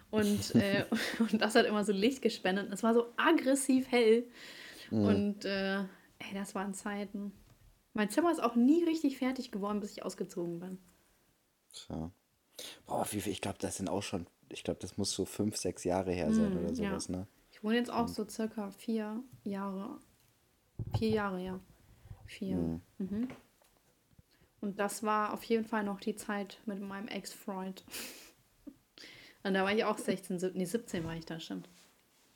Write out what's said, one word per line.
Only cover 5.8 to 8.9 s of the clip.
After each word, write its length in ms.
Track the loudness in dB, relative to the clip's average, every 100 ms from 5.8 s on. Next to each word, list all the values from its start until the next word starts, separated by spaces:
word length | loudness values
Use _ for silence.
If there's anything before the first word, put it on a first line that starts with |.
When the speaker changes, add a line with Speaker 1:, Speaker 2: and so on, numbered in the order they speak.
| -4 -10 -20 -18 -10
Speaker 1:
das 200 | -8 -6
waren 200 | -6 -6
Zeiten. 580 | -6 -6 -6 -6 -8 -10 -12 -20 _ -20 _ _
Mein 160 | 0 2
Zimmer 220 | 4 4
ist 120 | 4
auch 120 | 2 6
nie 280 | 6 6
richtig 340 | 4